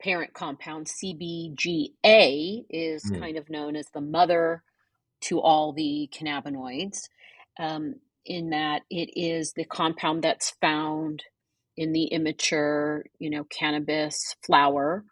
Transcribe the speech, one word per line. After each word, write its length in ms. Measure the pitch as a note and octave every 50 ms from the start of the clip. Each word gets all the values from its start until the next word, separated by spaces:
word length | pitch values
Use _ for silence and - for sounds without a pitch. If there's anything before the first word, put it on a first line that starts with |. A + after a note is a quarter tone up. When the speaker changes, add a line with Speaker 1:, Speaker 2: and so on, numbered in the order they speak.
Speaker 1:
parent 320 | - G3 F#3 E3+ D3+ - -
compound, 540 | - F3+ D3+ C#3 - - E3 D#3 D#3+ D#3 -
C 260 | - - - F#3+ F3
B 380 | D3 F3+ E3+ E3+ E3 E3 D#3+ D3
G 420 | - - F3 E3+ D#3+ - - _ _ -
A, 580 | G#3+ A3 A3 F3+ C3 C3+ D3 D#3 F#3 G#3 A#3 - -
is 340 | - E3 E3 D#3+ D#3 D3+ - G3+
Speaker 2:
Mm. 80 | G3 E3+
Speaker 1:
kind 160 | D#3+ D#3+ D#3+
of 140 | D#3 D3 D#3
known 260 | D#3 D3+ D3 D3 D3+
as 140 | D3+ D3 - -
the 60 | D3+
mother 640 | C#3+ D3 D#3 E3+ F3+ E3 F3 E3+ E3 E3 E3+ E3+ _ _ _ _ _ _ _ _ _ _ _ -
to 220 | - - F3 D#3+
all 320 | - D#3 D#3 D#3 D3+ D3+ C#3
the 340 | D#3 D#3 D3 D3 D3 D3 C3+ -
cannabinoids, 960 | - D#3 D3+ D3 C#3 - D3 C#3 C3 C3 B2+ B2+ D3 F#3 G3+ - - - - _ _ - - - - - _ _ -
um, 360 | E3 D#3 D#3 D#3 D#3 D3 C3 - _ _ _ _ _
in 280 | - F3+ E3+ E3 D#3+
that 320 | D#3 D3+ D#3 D3+ D3+ - - -
it 180 | - E3+ E3 - - -
is 340 | F3 E3 E3 E3 D#3 - -
the 120 | - D#3+
compound 580 | - - - E3+ D#3+ D#3+ - - D#3+ D#3+ E3 D#3+
that's 280 | D#3+ - - - - - -
found 600 | - D#3+ D#3 D3+ D#3 D#3 D#3 D#3 D#3+ D#3 D#3 D3 - - _ _ _ _ _ _ _ _ -
in 160 | - D#3+ D#3+
the 120 | D#3+ D#3+ D#3+
immature, 1000 | - - D#3 D#3+ D3+ D3+ - - - E3+ D3+ D3 D3 D3+ D3 D3 D3+ D3+ D3+ - - _ -
you 140 | E3 D3+
know, 120 | D3+ D3 C#3+
cannabis 920 | - - - D3+ D3+ D3 D3+ D3+ D3 D3+ D#3 D3+ D3+ D3+ - - - - _ -
flower 580 | - F3 C#3+ C#3+ C#3+ C#3+ C#3+ C#3 D3+ F3 G#3 G#3+ _